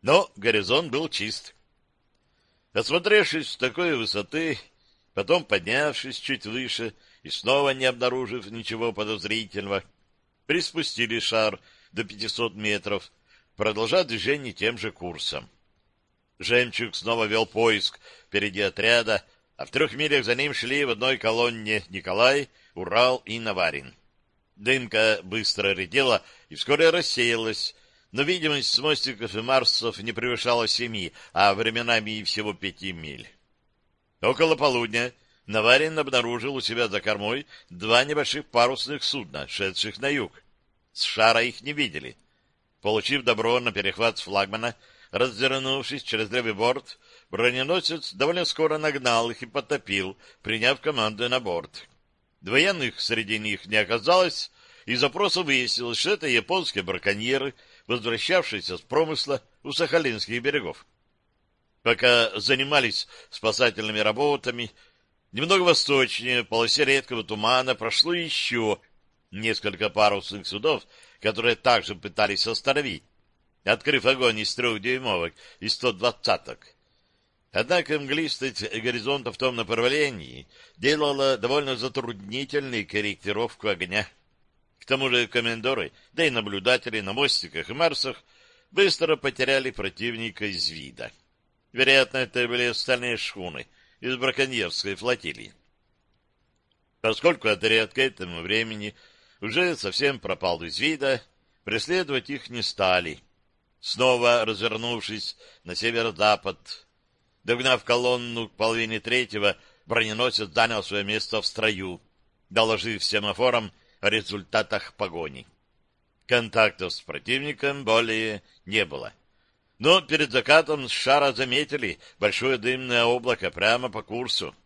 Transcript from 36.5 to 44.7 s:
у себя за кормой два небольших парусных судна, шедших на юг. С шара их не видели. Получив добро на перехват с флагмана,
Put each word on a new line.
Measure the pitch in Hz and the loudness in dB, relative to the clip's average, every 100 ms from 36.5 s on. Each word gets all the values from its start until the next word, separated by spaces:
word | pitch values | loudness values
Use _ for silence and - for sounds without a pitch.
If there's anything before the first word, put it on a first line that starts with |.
| 135 | -4
у | |
себя | - 117 117 | -4 -2 0
за | 98 | 0
кормой | 101 104 104 127 - - _ | -2 -2 -2 -4 -8 -20 _
два | 87 107 117 139 | -10 4 4 4
небольших | 147 139 147 143 | 0 -2 -4 -2
парусных | 120 120 131 120 143 | 2 2 2 -6 -6
судна, | - 143 92 71 67 | -4 -6 -8 -10 -8
шедших | - 98 92 107 104 | -4 -4 -2 -6 -4
на | 135 | -2
юг. | 143 104 - _ _ _ _ _ | -2 -4 -8 _ _ _ _ _
С | - | -6
шара | - - 110 117 | -4 4 6 6
их | 120 113 | 2 -4
не | 131 | -10
видели. | 147 131 76 67 - _ _ _ _ _ _ | -4 -4 -4 -12 -16 _ _ _ _ _ _
Получив | 104 107 101 139 | 0 0 0 0
добро | 120 110 113 123 | 0 0 2 0
на | 120 | 0
перехват | 104 98 - 117 107 | -2 -4 0 -2 -2
с | |
флагмана, | - 98 98 110 117 | -2 0 0 -2 -6